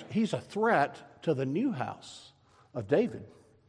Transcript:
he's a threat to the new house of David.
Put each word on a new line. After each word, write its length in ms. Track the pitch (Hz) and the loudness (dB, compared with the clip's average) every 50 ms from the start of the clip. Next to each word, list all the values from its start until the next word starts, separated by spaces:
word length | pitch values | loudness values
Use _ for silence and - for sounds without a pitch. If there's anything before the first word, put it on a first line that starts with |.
| - - | -4 -4
he's 240 | 117 208 226 - - | 0 0 0 0 0
a 80 | 123 | -4
threat 800 | - - - 196 214 233 208 156 139 - - - - - - - - | -6 -6 -4 0 2 4 6 4 4 2 0 -10 -20 -20 -16 -6 -2
to 100 | - - | 0 0
the 100 | 127 135 | 0 0
new 280 | 131 139 180 254 285 202 | -2 0 0 0 -2 -2
house 600 | 131 117 98 - - - - - - - - _ _ _ _ _ _ - _ - | -2 -6 -6 -8 -12 -14 -20 -20 -20 -20 -20 _ _ _ _ _ _ -20 _ -8
of 160 | 127 107 98 | -6 -2 2
David. 380 | 139 170 240 - - 101 98 - - - - _ _ _ _ | 4 4 4 2 -2 -8 -14 -16 -20 -20 -20 _ _ _ _